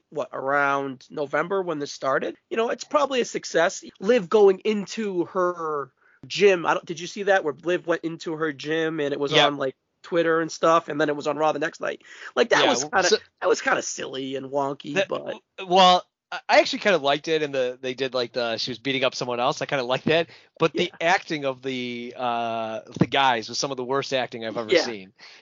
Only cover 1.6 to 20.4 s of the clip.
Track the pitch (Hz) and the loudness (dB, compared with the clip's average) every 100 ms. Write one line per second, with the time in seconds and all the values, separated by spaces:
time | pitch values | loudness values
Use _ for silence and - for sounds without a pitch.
1.6 | 180 156 143 - 135 143 214 320 _ 226 | -2 -4 -6 -4 -2 0 -2 -8 _ -2
2.6 | 233 240 - 294 277 262 226 - - 165 | -2 -4 -2 0 2 0 -2 -4 -2 2
3.6 | 120 - - - 190 247 175 220 202 190 | 2 0 -14 -6 2 2 4 6 8 6
4.6 | 220 214 185 - 214 180 156 190 180 175 | 0 -2 -4 -6 -4 -2 -2 0 0 -2
5.6 | 160 147 135 _ _ _ 131 147 202 180 | -4 -4 -6 _ _ _ -10 4 6 6
6.6 | 156 165 - 160 170 - 196 190 160 139 | 2 -2 -2 -10 -10 -6 2 2 2 -4
7.6 | 165 175 165 165 165 165 - 160 160 135 | -2 -2 0 -4 -4 -8 -8 -4 -4 -4
8.6 | 147 156 160 160 143 139 143 151 143 143 | -4 -2 -2 -2 -4 -2 0 2 2 0
9.6 | 139 - _ _ - 175 165 160 160 - | -6 -6 _ _ -4 0 2 0 -2 0
10.6 | 175 165 165 147 151 147 151 143 156 147 | 4 4 2 -2 -2 0 -4 0 0 0
11.6 | 156 - - - - - - - 233 - | -4 -6 -8 -8 -14 -18 -8 -2 2 4
12.6 | 269 123 147 208 180 208 - _ - - | 4 2 0 0 2 2 0 _ 0 2
13.6 | 262 165 - - 139 135 135 135 131 139 | 2 0 -2 -8 -8 -8 -6 -8 -4 -2
14.6 | 139 143 151 160 190 - - - _ - | -2 -4 -4 -2 -2 -4 -8 -12 _ -16
15.6 | 190 185 185 180 - _ _ 175 - 247 | 2 6 8 6 0 _ _ -12 2 4
16.6 | 339 254 208 175 139 147 165 160 151 135 | 4 0 2 2 2 0 0 -2 0 -2
17.6 | 127 127 127 127 135 127 120 127 117 110 | -2 -4 -8 -4 -4 -2 -4 -4 -4 -4
18.6 | - 113 139 131 127 - 127 120 127 147 | -4 -6 -4 0 0 -2 -6 -2 -2 -2
19.6 | 139 143 123 131 - 160 170 - | -4 -4 -2 -2 2 0 0 -8